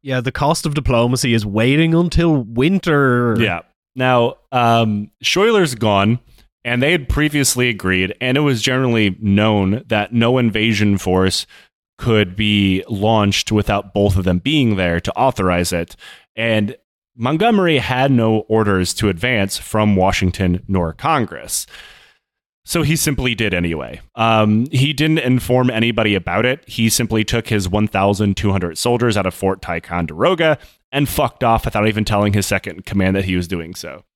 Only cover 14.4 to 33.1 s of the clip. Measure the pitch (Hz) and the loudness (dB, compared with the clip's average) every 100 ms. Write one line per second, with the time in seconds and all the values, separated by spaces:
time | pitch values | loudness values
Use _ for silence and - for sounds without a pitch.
14.4 | 139 151 120 98 90 85 - - 131 - | 0 2 2 0 0 -2 -4 -2 -2 0
15.4 | 92 87 87 87 85 - - - _ - | 0 0 -2 -4 -6 -14 -20 -20 _ -6
16.4 | 113 110 104 127 _ _ _ - 120 156 | -2 0 -2 -8 _ _ _ -6 -4 0
17.4 | 226 214 175 147 92 127 139 127 113 110 | 2 2 2 0 0 -2 2 2 2 0
18.4 | - 110 104 95 90 - 107 85 123 117 | 0 0 2 0 0 -2 -2 -2 -2 -2
19.4 | 98 - - 107 107 98 92 - 92 - | -2 -6 -4 0 2 2 2 2 -2 0
20.4 | 92 87 - 95 82 78 143 151 107 73 | -2 -2 -2 -2 -2 -4 -2 -2 -2 -8
21.4 | - - - - - - _ _ _ _ | -10 -10 -10 -18 -20 -20 _ _ _ _
22.4 | _ _ - 170 151 160 - 139 127 113 | _ _ -6 -2 0 0 -2 -2 -2 -2
23.4 | 110 90 85 80 62 - - - 113 110 | -2 0 -2 -4 -8 -14 -18 -2 2 4
24.4 | 107 107 131 131 139 151 156 160 127 127 | 4 2 0 0 0 0 0 0 2 0
25.4 | - 123 127 113 113 107 110 98 87 92 | 2 0 2 2 0 0 0 0 0 -2
26.4 | 120 139 - - 113 - 117 110 110 117 | 0 -2 -8 -2 0 0 -2 -2 0 -4
27.4 | - 107 92 101 107 98 98 101 104 98 | -2 -2 0 0 0 0 0 2 0 0
28.4 | 104 98 87 80 123 120 120 104 92 - | 0 0 -4 -4 -2 0 0 0 -2 -2
29.4 | 95 95 - 85 - 87 80 76 143 190 | -2 -2 -6 -8 -6 -6 -6 -2 0 2
30.4 | 160 147 - _ _ 139 143 - 127 _ | 0 0 -6 _ _ -4 -2 -2 -4 _
31.4 | 117 113 - 107 107 107 107 104 104 101 | 0 0 0 -2 0 0 -2 0 0 0
32.4 | 95 95 - 87 - 98 95 | -2 -4 -6 -14 -6 -2 0